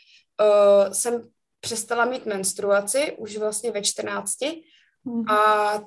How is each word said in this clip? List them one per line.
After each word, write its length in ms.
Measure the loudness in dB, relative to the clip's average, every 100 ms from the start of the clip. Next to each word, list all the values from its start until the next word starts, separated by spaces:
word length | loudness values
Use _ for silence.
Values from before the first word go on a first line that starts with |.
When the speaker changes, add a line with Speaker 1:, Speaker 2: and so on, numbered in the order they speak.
| _ _ _ 0
Speaker 1:
uh, 520 | 4 6 6 6 4
jsem 280 | 0 -2 -4 -6 _ _ _
přestala 460 | -8 -8 -4 0 0
mít 200 | -2 -4
menstruaci 880 | -4 -4 -4 0 0 0 -2 -2 -4
už 200 | -12 -6
vlastně 340 | -4 -4 -6
ve 100 | -4
čtrnácti. 840 | -4 -4 -6 -8 -6 -6 -6 -8 -14 _ _ _ -8
Speaker 2:
Mhm. 240 | -6 0
Speaker 1:
A 500 | 2 4 4 0 -2